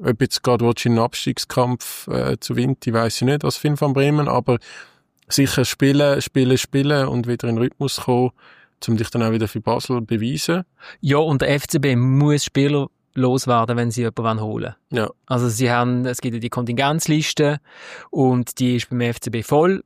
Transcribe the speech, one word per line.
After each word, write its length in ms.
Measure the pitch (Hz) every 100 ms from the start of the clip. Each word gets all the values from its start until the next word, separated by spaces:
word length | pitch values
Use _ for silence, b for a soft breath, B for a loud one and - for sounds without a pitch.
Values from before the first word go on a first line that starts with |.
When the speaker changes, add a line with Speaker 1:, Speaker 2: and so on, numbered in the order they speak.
Speaker 1:
Ob 180 | 170 117
jetzt 220 | 127 -
gerade 220 | 127 117
willst 200 | 120 117
du 40 | 120
in 60 |
einen 100 | 113
Abstiegskampf, 1040 | 117 - 135 123 - - 123 123 - - -
äh, 320 | 127 131 117
zu 160 | - 120
Winter, 360 | 127 131 127
weiss 240 | 113 117 -
ich 60 |
nicht, 220 | 123 147
als 120 | 135 -
Finn 240 | 151 143
van 120 | 147
Bremen, 340 | 135 143 151 143
aber 320 | 123 123 117 B B B B B _ -
sicher 360 | - 135 -
spielen, 560 | 123 - 139 143 143 139
spielen, 380 | - 135 127 127
spielen 480 | - 139 143 143 135
und 220 | 123 117
wieder 200 | 120 120
in 60 |
den 80 | 113
Rhythmus 380 | 123 - 139 -
kommen, 320 | - 123 127 b b b b _ -
um 80 | 110
dich 140 | 110
dann 120 | 120
auch 80 | 113
wieder 160 | 113 107
für 140 | 113
Basel 380 | 113 120 - 123
zu 40 |
beweisen. 600 | 110 113 117 151 - 175 - B B B
Speaker 2:
Ja, 180 | 135 143
und 220 | 160 139
der 140 | 139
F 140 | 143 -
C 100 | 160
B 160 | 143
muss 500 | 120 131 135 147 147
Spieler 440 | - 139 143 147 135 - _
loswerden, 640 | 135 127 131 127 120 117 120
wenn 140 | 117
sie 120 | 113
jemanden 400 | 113 113 113 110
holen 320 | 110 113 - - _
wollen. 140 | 120
Speaker 1:
Ja. 60 | 107 - -
Speaker 2:
Also 220 | 123 120
sie 220 | 110 123
haben, 360 | 120 123 123 127
es 140 | 123
gibt 140 | 127
ja 60 | 117
die 80 | 117
Kontingenzliste 1120 | 127 120 117 131 160 - 151 147 - 147 147 B B B B B
und 480 | - 131 123 120 -
die 180 | 127 120
ist 120 | -
beim 140 | 123
F 180 | 120 117
C 100 | 120
B 120 | 113
voll, 400 | - 147 180 190